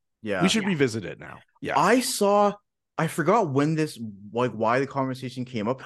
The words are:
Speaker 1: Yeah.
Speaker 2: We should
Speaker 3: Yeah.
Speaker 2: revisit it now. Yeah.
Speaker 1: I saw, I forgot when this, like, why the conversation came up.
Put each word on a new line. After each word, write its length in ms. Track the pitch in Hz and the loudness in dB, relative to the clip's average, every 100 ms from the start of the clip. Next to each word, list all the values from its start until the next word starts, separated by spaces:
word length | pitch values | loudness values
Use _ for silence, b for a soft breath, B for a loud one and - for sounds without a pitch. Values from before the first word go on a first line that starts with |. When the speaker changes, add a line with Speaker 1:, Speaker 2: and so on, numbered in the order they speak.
| _ _ | _ _
Speaker 1:
Yeah. 200 | 107 98 | -4 0
Speaker 2:
We 60 | 185 | 2
should 140 | 220 | 2
Speaker 3:
Yeah. 60 | 196 | 0
Speaker 2:
revisit 360 | 165 135 110 85 | 2 2 0 -8
it 120 | - | -12
now. 220 | 76 69 _ _ | -14 -18 _ _
Yeah. 180 | - - | -4 0
Speaker 1:
I 220 | 170 254 | 4 4
saw, 540 | 247 - 202 202 202 202 _ _ _ - | 2 0 4 4 4 0 _ _ _ -4
I 100 | 160 | -4
forgot 440 | - 151 226 180 | 0 2 4 4
when 240 | 135 147 156 | 2 2 0
this, 220 | 151 131 113 98 104 | -2 -4 -12 -12 -8
like, 180 | 110 123 | -2 -2
why 280 | 107 110 123 | 0 2 2
the 60 | 139 | 0
conversation 580 | 139 131 131 123 127 123 | -4 -4 -6 -10 -10 -8
came 240 | 127 104 | -4 -4
up. 120 | 135 | -4